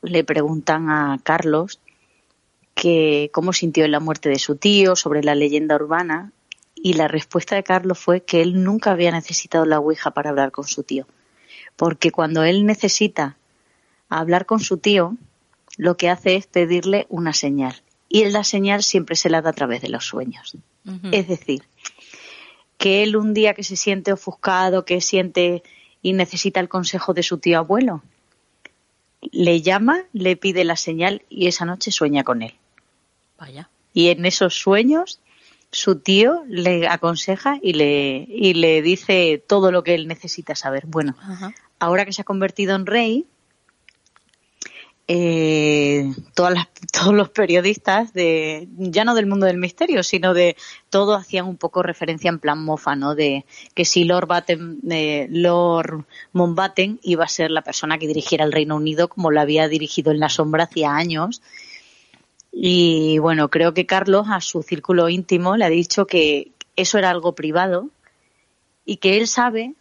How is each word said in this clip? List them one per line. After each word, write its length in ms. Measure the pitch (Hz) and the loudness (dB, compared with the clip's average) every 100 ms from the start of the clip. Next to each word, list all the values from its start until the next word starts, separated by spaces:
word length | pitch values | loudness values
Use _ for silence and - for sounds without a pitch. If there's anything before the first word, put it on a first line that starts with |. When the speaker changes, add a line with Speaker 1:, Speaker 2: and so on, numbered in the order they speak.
Speaker 1:
le 220 | 175 175 | -2 -2
preguntan 640 | 160 156 151 160 143 160 160 | 0 0 -2 -4 -2 -2 0
a 280 | 151 143 139 | 0 0 -4
Carlos 580 | - 160 160 151 180 - _ _ _ _ _ _ _ _ _ | 0 0 2 0 -2 -10 _ _ _ _ _ _ _ _ _
que 560 | - 175 165 156 147 147 | -2 2 4 4 2 0
cómo 200 | - 170 | -2 -2
sintió 320 | 180 175 160 | -2 -2 2
en 80 | 156 | 2
la 80 | 147 | 2
muerte 280 | 156 156 156 | -2 -4 0
de 80 | 135 | -2
su 180 | - 143 | -2 -2
tío, 400 | 202 202 190 180 | 2 4 4 2
sobre 260 | 160 147 | 0 0
la 120 | 147 | 0
leyenda 420 | 143 147 147 156 151 | 2 2 0 0 0
urbana, 560 | 151 165 175 156 202 _ _ - _ | 0 -2 -2 -6 -8 _ _ -20 _
y 180 | - 240 | -6 -2
la 160 | 160 156 | 0 0
respuesta 480 | 156 - 175 - 196 | -2 -2 -6 -2 -4
de 60 | |
Carlos 340 | 190 185 185 180 | 0 0 0 -4
fue 240 | - 180 | 0 0
que 200 | - 175 | 2 2
él 200 | 170 185 | 2 2
nunca 280 | 185 214 220 | 0 0 0
había 200 | 180 175 | 2 2
necesitado 540 | 165 160 170 - 165 | 0 -4 -8 -2 0
la 160 | 160 156 | 2 2
Ouija 300 | 147 160 156 | 0 -2 -2
para 180 | 147 147 | -4 -2
hablar 220 | 139 139 | 0 -2
con 140 | - 143 | -4 -8
su 140 | - | -8
tío, 240 | 143 135 135 _ _ _ _ - - | -6 -8 -8 _ _ _ _ -20 -20
porque 360 | - 165 160 170 | -2 -2 2 0
cuando 340 | 156 160 160 | 0 0 2
él 220 | 160 190 208 | 2 4 2
necesita 720 | 214 202 - 208 - 143 - _ _ _ _ _ _ _ | 2 0 0 0 0 -6 -6 _ _ _ _ _ _ _
hablar 340 | 165 165 175 | -6 0 0
con 160 | 190 220 | 2 -2
su 160 | - 185 | -2 -2
tío, 400 | 214 202 170 233 - _ _ _ _ - | 2 2 2 -2 -14 _ _ _ _ -2
lo 180 | 170 175 | -2 0
que 140 | 175 | 0
hace 260 | 180 - 185 | 0 0 0
es 100 | 196 | 0
pedirle 600 | 185 165 175 175 202 - | 0 2 0 0 -2 -2
una 240 | 170 165 | -6 -4
señal, 500 | 151 147 139 131 127 _ _ _ | -2 -2 -2 -4 -6 _ _ _
y 120 | 208 | 2
él 100 | 208 | 4
la 100 | 208 | 2
señal 380 | 202 202 196 202 | -2 0 0 0
siempre 340 | 196 190 170 165 | 2 0 0 -2
se 140 | 175 | 0
la 100 | 160 | 0
da 100 | 160 | 0
a 40 | |
través 260 | 156 135 120 | -2 -4 -4
de 80 | - | -6
los 160 | 127 | -8
sueños. 540 | - - 127 - - - _ _ - | -8 -8 -8 -10 -16 -20 _ _ -16
Speaker 2:
Ujú. 220 | 185 185 | -14 -2
Speaker 1:
Es 160 | 180 175 | -2 -2
decir, 340 | 175 - 135 _ _ - _ - - - - - _ _ _ | -6 -4 -6 _ _ -20 _ -20 -20 -20 -20 -20 _ _ _
que 260 | 196 196 | 0 2
él 140 | 214 214 | 2 0
un 160 | 214 | 0
día 220 | 208 214 | 2 2
que 100 | 202 | 0
se 120 | 202 190 | -6 -6
siente 360 | - 196 185 | -2 -2 -2
ofuscado, 720 | 190 - - - 185 185 185 | -4 -4 -8 -2 0 0 0
que 160 | 180 180 | 0 -4
siente 640 | - 190 185 190 175 175 _ _ _ _ | 0 -2 -2 0 0 0 _ _ _ _
y 100 | 185 | -4
necesita 480 | 190 175 180 202 190 | -2 -2 -2 -4 -2
el 80 | 180 | -4
consejo 460 | 185 175 190 - | -4 -4 -6 -4
de 80 | 180 | -2
su 160 | 170 175 | -2 -2
tío 200 | - 165 | 0 0
abuelo, 440 | 160 202 254 160 _ _ _ _ _ _ - _ _ _ _ _ - | 2 0 0 -2 _ _ _ _ _ _ -20 _ _ _ _ _ -12
le 300 | - 175 170 | 0 2 2
llama, 400 | 160 190 226 330 370 | 2 0 2 0 -2
le 240 | 220 185 180 | -4 -2 0
pide 260 | 196 180 | 0 0
la 120 | 170 170 | 0 -2
señal 460 | - 165 180 202 _ | -4 -2 -2 -2 _
y 160 | - 180 | -2 -2
esa 180 | 175 | 0
noche 260 | 175 180 - | -6 -6 -4
sueña 320 | 190 151 143 | -2 0 0
con 200 | 131 120 | 0 -4
él. 100 | 113 _ _ _ _ _ _ _ _ _ | -6 _ _ _ _ _ _ _ _ _
Speaker 2:
Vaya. 320 | 147 135 160 _ _ | -20 -20 -20 _ _
Speaker 1:
Y 140 | - 170 | 2 2
en 160 | 170 | 2
esos 300 | 175 - 185 | 0 0 -2
sueños 640 | - - 196 240 311 370 - _ _ _ _ _ | 0 0 2 4 2 0 -10 _ _ _ _ _
su 240 | - - 175 | -6 0 0
tío 460 | - 196 226 339 294 | 2 4 4 4 -4
le 380 | 185 175 175 165 | -2 0 2 0
aconseja 720 | 170 170 170 - 190 277 285 | 0 -2 -2 -4 -2 -2 -2
y 140 | 196 | -2
le, 500 | 160 147 147 139 131 - | 2 2 2 0 -4 -8
y 240 | 156 196 | 0 0
le 260 | 175 165 160 | 4 4 4
dice 600 | 156 180 - 190 170 151 _ | 2 0 2 2 4 0 _
todo 260 | 202 190 | 4 4
lo 100 | 180 | 2
que 120 | 170 | 2
él 120 | 170 160 | 0 0
necesita 480 | 165 170 - 170 | -10 -12 -12 -10
saber. 320 | - 139 135 160 | -8 -6 -6 -6
Bueno, 300 | 160 147 127 | -4 -4 -6
Speaker 2:
Ajá. 320 | 196 185 190 220 _ _ | -12 -14 -14 -16 _ _
Speaker 1:
ahora 260 | 170 180 196 | 0 0 -2
que 60 | |
se 80 | 196 | -8
ha 20 | |
convertido 520 | 196 196 190 - 196 196 | -6 -4 -4 -2 -2 -2
en 100 | 190 | 0
rey, 400 | 220 226 233 349 _ _ _ _ _ _ _ _ _ _ _ _ _ - - - _ - | 0 0 -2 -4 _ _ _ _ _ _ _ _ _ _ _ _ _ -20 -18 -20 _ -4
eh, 1040 | 175 175 165 156 156 151 147 143 143 139 131 - | 0 0 0 2 2 2 2 2 0 -2 -6 -8
todas 180 | - 175 | 0 2
las, 120 | 180 170 - 170 | 2 -4 -10 -8
todos 220 | - 180 | 0 4
los 140 | 208 196 | 4 2
periodistas 840 | - 196 175 180 208 - 196 226 | 0 2 4 2 -2 0 0 0
de, 540 | 185 170 160 156 156 180 170 | -2 0 0 -2 -8 -12 -8
ya 280 | 185 170 | -4 0
no 100 | 220 | 2
del 120 | 233 202 | 2 2
mundo 200 | 196 190 | 2 2
del 100 | 180 | 2
misterio, 460 | 180 - 339 277 | -4 -4 0 0
sino 320 | 180 185 180 | 0 0 2
de 220 | 175 175 160 - - _ | 4 4 2 -12 -20 _
todo 240 | 196 202 | 0 2
hacían 320 | 208 180 190 180 | 0 -2 -6 -6
un 100 | 180 | -6
poco 260 | 170 185 | -4 -2
referencia 440 | 175 170 160 160 175 | -4 -4 -6 -2 -2
en 120 | 170 | -2
plan 240 | 151 151 | -2 -2
mofa, 320 | 156 156 - 143 | -2 -4 -2 -2
¿no? 180 | 139 | -2
De 300 | 147 151 139 - - - | 0 0 -2 -8 -20 -14
que 100 | - | -4
si 200 | 196 - | 0 2
Lord 220 | 170 180 180 | 2 2 2
Batten, 540 | 175 170 165 170 165 - | -2 0 -4 -4 -10 -6
eh, 380 | 165 156 147 127 | -2 -2 -2 -2
Lord 760 | 170 175 175 175 165 165 160 151 - - | 0 2 4 2 2 -2 -8 -12 -20 -8
Mountbatten 640 | 180 175 170 190 190 190 220 | 0 0 0 -2 0 -2 -2
iba 220 | 180 170 | -2 0
a 40 | 165 | 0
ser 240 | - 160 | -2 -2
la 100 | 160 | -2
persona 360 | - - 156 156 | -4 -8 -4 -4
que 100 | 156 | -2
dirigiera 360 | 156 - 156 | -4 -2 0
el 80 | 156 | 0
Reino 220 | 151 151 151 | 0 0 -2
Unido 320 | 156 156 170 | -2 0 -2
como 220 | - 165 | 0 2
lo 100 | 151 | 2
había 280 | 147 151 156 | 4 2 2
dirigido 420 | 156 151 - 151 | 0 -2 -2 0
en 80 | 156 | 0
la 100 | 151 | 0
sombra 360 | - 156 156 | 0 0 0
hacía 320 | 165 - 151 147 | -2 0 0 0
años. 440 | 170 160 175 247 _ - - - _ _ _ _ _ _ _ | -2 -2 -4 -6 _ -20 -20 -20 _ _ _ _ _ _ _
Y 680 | - 180 180 170 160 156 156 | -4 0 4 4 4 2 2
bueno, 300 | 160 160 147 | 2 2 2
creo 260 | 165 165 | 2 2
que 120 | 165 175 | 2 0
Carlos 400 | 190 190 196 214 | 0 4 2 2
a 100 | 196 | -4
su 220 | - 175 | -4 -8
círculo 460 | 156 165 - 180 170 | -6 -8 0 2 4
íntimo 480 | 180 175 180 180 214 | 0 0 0 2 2
le 100 | 190 | 2
ha 20 | |
dicho 380 | 165 170 - 196 | 2 0 0 0
que 420 | 180 151 143 - _ - | 2 2 2 -4 _ -12
eso 240 | - 185 214 | -4 0 2
era 120 | 190 | 2
algo 240 | 175 165 | 0 -2
privado 560 | - 156 160 190 180 262 _ _ _ _ _ _ _ _ _ | -4 -2 0 0 -2 -6 _ _ _ _ _ _ _ _ _
y 120 | - 202 | -10 -2
que 220 | 190 202 | 2 2
él 100 | 226 | 0
sabe 460 | - 247 220 233 302 | 0 0 0 -8 -12